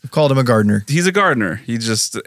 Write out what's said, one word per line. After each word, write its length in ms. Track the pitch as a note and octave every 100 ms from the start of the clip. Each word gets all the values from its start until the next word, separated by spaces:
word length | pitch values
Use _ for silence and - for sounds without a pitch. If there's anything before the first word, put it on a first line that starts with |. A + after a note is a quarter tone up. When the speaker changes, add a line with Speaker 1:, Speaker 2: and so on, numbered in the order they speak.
Speaker 1:
We've 80 | -
called 200 | D#3 D3
him 60 | C3+
a 60 |
gardener. 400 | C3 A2+ G#2 G#2 G#2
Speaker 2:
he's 200 | D#3 F3+
a 40 |
gardener. 440 | F#3+ F#3 C3 G2 -
He 220 | - A#2
just, 380 | A2+ G#2+ -
uh, 40 | A2